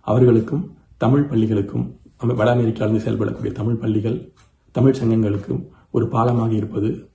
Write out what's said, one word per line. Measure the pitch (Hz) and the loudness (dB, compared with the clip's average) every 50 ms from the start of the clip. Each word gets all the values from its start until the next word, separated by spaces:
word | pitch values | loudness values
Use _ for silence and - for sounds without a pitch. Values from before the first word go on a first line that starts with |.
அவர்களுக்கும் | _ - 107 123 127 123 117 110 110 - 143 147 185 - - - _ _ - _ | _ 0 2 4 6 6 6 4 2 0 -4 -6 -6 -6 -12 -20 _ _ -10 _
தமிழ் | - - 131 143 143 143 | 0 2 2 2 2 0
பள்ளிகளுக்கும் | - 113 110 107 110 101 95 - - - - - - - - - _ _ | 0 0 0 2 0 -2 -2 -4 -4 -6 -6 -6 -10 -18 -20 -20 _ _
அமெ-, | - 117 123 | -4 -4 0
வட | 120 107 120 123 | 0 2 2 2
அமெரிக்காவிலிருந்து | 123 120 113 110 - 110 107 110 107 107 | 2 2 0 0 -2 -2 0 0 0 0
செயல்படக்கூடிய | 113 110 110 107 104 - - 110 104 - | -2 -4 -2 -2 -4 -4 -6 -6 -8 -6
தமிழ் | - 104 113 117 | -4 -2 -2 -2
பள்ளிகள், | 110 113 113 107 107 101 113 120 180 - - _ _ - _ _ _ _ _ _ | -2 -2 -2 -2 0 0 -2 -4 -4 -8 -14 _ _ -20 _ _ _ _ _ _
தமிழ் | - 123 135 131 131 123 | 4 4 4 4 4 0
சங்கங்களுக்கும் | 113 113 113 110 107 98 101 101 - 123 127 - - - - _ _ | 0 2 2 2 0 -2 -4 -4 -4 -6 -6 -6 -10 -18 -20 _ _
ஒரு | - - - - | -2 -2 -2 0
பாலமாக | - 110 117 123 123 120 113 113 110 | 0 0 0 2 2 0 0 0 0
இருப்பது | 107 95 82 - 104 101 110 73 - - - _ | -2 -2 -4 -4 -2 -2 -2 -4 -4 -10 -20 _